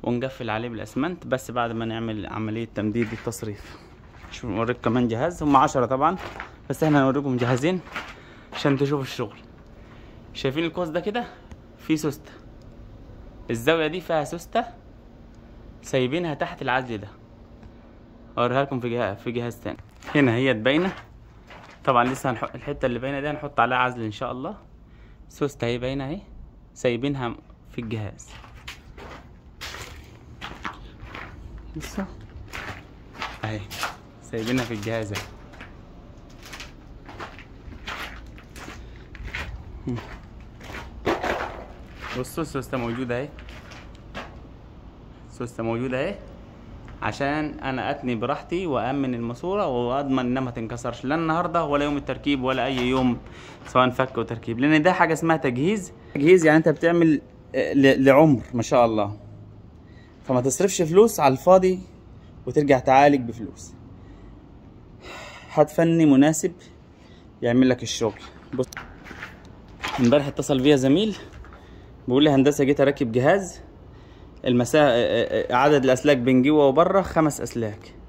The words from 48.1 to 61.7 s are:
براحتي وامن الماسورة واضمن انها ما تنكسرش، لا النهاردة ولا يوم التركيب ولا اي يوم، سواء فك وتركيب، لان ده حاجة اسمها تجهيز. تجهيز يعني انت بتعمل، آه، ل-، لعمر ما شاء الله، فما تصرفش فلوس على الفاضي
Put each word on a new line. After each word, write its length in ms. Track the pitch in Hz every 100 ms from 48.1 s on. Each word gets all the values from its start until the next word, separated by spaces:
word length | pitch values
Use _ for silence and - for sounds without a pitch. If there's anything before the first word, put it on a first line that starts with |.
براحتي 520 | 117 120 147 - 170 185
وامن 480 | 127 113 139 135
الماسورة 520 | 123 117 120 175 120 147
واضمن 520 | 123 120 131 143 131
انها 240 | 123 127
ما 80 | 127
تنكسرش، 540 | 120 113 120 127 117
لا 100 | 127
النهاردة 500 | 156 160 160 175 170
ولا 200 | 156 143
يوم 120 | 147 143
التركيب 460 | 139 127 143 143
ولا 240 | 127 131 123
اي 100 | 131
يوم، 420 | 123 131 127 117 - - - - -
سواء 240 | 127 127
فك 280 | 120 127 -
وتركيب، 400 | 113 113 - 117
لان 240 | 139 156
ده 100 | 156
حاجة 200 | 180 170
اسمها 240 | 160 165 160
تجهيز. 560 | 143 123 156 214 180 - -
تجهيز 320 | - 143 185 160
يعني 120 | 156
انت 100 | 160
بتعمل، 520 | 147 165 170 165 151 - - -
آه، 180 | 131 78
ل-، 320 | 120 135 131
لعمر 380 | 135 131 160 127 -
ما 80 | 123
شاء 220 | 117 135
الله، 320 | 117 110 104 104 - - - - - - - - - -
فما 160 | - 127
تصرفش 420 | 131 - 190 -
فلوس 380 | 165 175 226 220
على 120 | 143
الفاضي 480 | 131 - 190 185